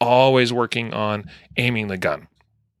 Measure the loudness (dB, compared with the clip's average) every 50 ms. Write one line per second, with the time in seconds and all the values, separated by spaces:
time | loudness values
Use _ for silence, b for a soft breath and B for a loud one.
0 | 0 2 4 4 4 4 4 4 2 2 0 -2 -2 -2 -2 -6 -6 -6 -6 -4
1 | -4 -2 -4 -4 -6 B B B B B B -2 -2 0 0 -2 -4 -4 -4 -4
2 | -4 -4 -4 -4 -10 -18 _ _ _ _ _ _ _ _ _ _